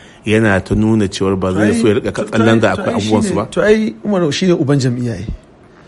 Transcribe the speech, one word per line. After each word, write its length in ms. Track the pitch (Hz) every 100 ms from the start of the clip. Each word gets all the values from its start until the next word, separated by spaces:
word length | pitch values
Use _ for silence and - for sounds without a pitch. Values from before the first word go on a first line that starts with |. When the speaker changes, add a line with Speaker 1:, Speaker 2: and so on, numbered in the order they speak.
| - -
Speaker 1:
yana 360 | 110 110 110 95
ta 140 | -
nuna 340 | 104 110 110 95
cewar 280 | - 95 98
ba 160 | 92
zai 220 | 95 107
so 140 | 117 113
ya 60 | 101
riƙa 140 | 104
Speaker 2:
To 80 | 95
ai, 40 | -
Speaker 1:
katsalan 300 | 110 110 113
da 140 | 107 95
Speaker 2:
to 60 |
ai, 20 |
Speaker 1:
akwai 0 |
Speaker 2:
to 60 | 92
ai 60 | 110
Speaker 1:
abubuwansu 320 | 104 107 101
Speaker 2:
shine, 60 | 95
Speaker 1:
ba? 100 | -
Speaker 2:
to 100 | 180
ai, 320 | 196 220 220 -
Umar, 280 | 208 196 135
shi 140 | 139 185
ne 60 |
uban 240 | 170 131 143
jam'iyya 340 | 127 123 120 92
ai. 80 | - - - - - -